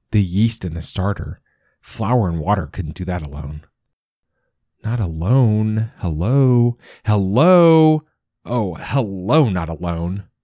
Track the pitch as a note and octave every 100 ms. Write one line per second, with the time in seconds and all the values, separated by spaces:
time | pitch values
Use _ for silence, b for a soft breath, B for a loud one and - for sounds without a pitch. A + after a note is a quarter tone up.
0 | _ G#2+ F#2 F#2 A2+ - F2+ D#2+ D#2 -
1 | F#2+ G2+ - - _ _ _ _ - -
2 | A2+ B2 F#2+ E2 D#2 G2+ D2+ - D#2+ -
3 | F2 F2+ D2+ C#2+ D2 D2 - _ _ _
4 | _ _ _ _ _ _ _ _ A2 A#2+
5 | F#2 D#2+ F2 C3 A#2+ G#2+ G#2+ A2 A2 -
6 | F2+ D#2 F#2 C3+ C3 B2 A#2+ A#2+ B B
7 | - G#2 F#2+ G#2 E3 F3+ E3+ D#3+ D#3 D#3
8 | - _ _ _ - B2 G2+ D#2 - C#3
9 | A2 G2 F#2 D3 B2+ F#2 D#2+ D#2+ F2 E2+
10 | E2+ G2 - _